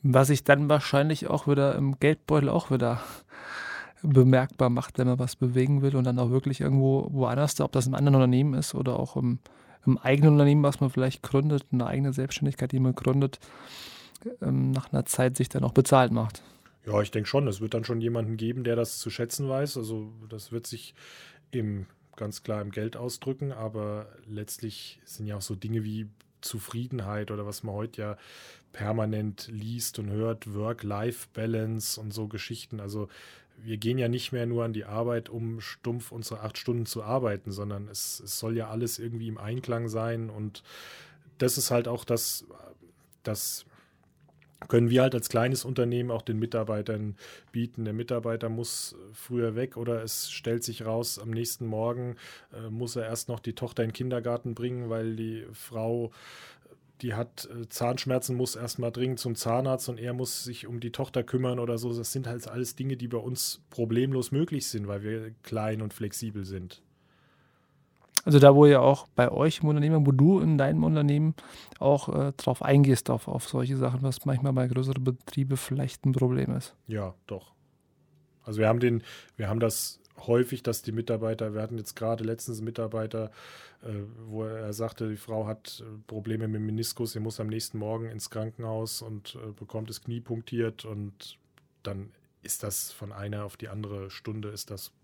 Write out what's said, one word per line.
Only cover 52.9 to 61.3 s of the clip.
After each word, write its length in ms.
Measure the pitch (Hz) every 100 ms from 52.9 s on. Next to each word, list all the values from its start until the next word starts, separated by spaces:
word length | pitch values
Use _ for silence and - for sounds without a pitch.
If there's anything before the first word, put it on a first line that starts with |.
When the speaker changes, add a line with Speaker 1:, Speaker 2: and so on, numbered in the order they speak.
| 123
Speaker 2:
er 100 | 110
erst 220 | 113 -
noch 120 | 117
die 140 | -
Tochter 300 | 110 123 -
in 60 | 113
den 60 | 110
Kindergarten 580 | 127 123 120 120 123
bringen, 380 | 117 123 123 117
weil 240 | 113 113 110
die 300 | 113 110 110
Frau, 600 | 110 - 113 113 120 113 - - - - - _ - _ _
die 140 | 123 107
hat, 340 | 120 - -
äh, 180 | 117 113
Zahnschmerzen, 680 | - 120 127 - 127 - 123
muss 180 | 127 113
erst 220 | 117 -
mal 140 | 120
dringend 280 | 120 127 123
zum 140 | 127
Zahnarzt 560 | 113 113 117 135 131 -
und 100 | 120
er 140 | 120
muss 300 | 123 127 -
sich 240 | 123 117 -
um 120 | 120
die 120 | 117
Tochter 320 | - 131 127
kümmern 340 | 120